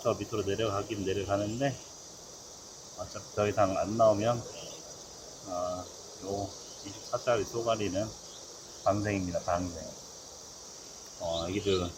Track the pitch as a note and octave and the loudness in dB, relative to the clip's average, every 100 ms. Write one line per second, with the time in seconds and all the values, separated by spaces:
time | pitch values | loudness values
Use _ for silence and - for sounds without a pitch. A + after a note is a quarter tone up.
0 | A#2+ G2 G2+ G#2+ G2 G2 A2+ G2 G2 G#2 | 0 2 0 0 2 2 2 2 0 0
1 | F#2+ G2 F#2+ G2+ G#2 A#2 C#3 B2 - - | 0 0 2 2 2 2 0 0 -8 -14
2 | - - - - - - - - - - | -16 -16 -16 -16 -16 -16 -16 -16 -14 -10
3 | F2+ G#2 - - G#2 G2+ G2 F#2 F2 A2+ | -8 -8 -4 2 4 6 4 4 2 8
4 | A2 G#2 A2 A#2+ A2+ - - - - - | 8 8 4 2 -2 -8 -10 -12 -12 -14
5 | - - - - G2 F2+ F2+ F2+ F2+ - | -14 -14 -14 -12 -6 -2 0 -2 -6 -12
6 | - - F#2+ G2+ G2 - - - G2+ G2 | -14 -10 -4 -2 -2 -6 -12 -12 -10 -10
7 | - A#2+ - A#2 F#2+ A#2 A#2 A2+ G2+ F#2 | -4 0 4 4 2 0 2 2 2 2
8 | G#2+ - - - - - - - G2+ G2+ | 0 -4 -12 -14 -14 -14 -14 0 4 4
9 | G#2 G2+ F#2 E2+ - F2 F2+ E2 - - | 4 2 2 0 2 2 2 -4 -8 -12
10 | - - - - - - - - - - | -14 -14 -14 -14 -14 -14 -14 -14 -14 -14
11 | - - F2 E2 E2+ G2 G2 F#2 F2 | -14 -4 0 0 0 2 4 4 4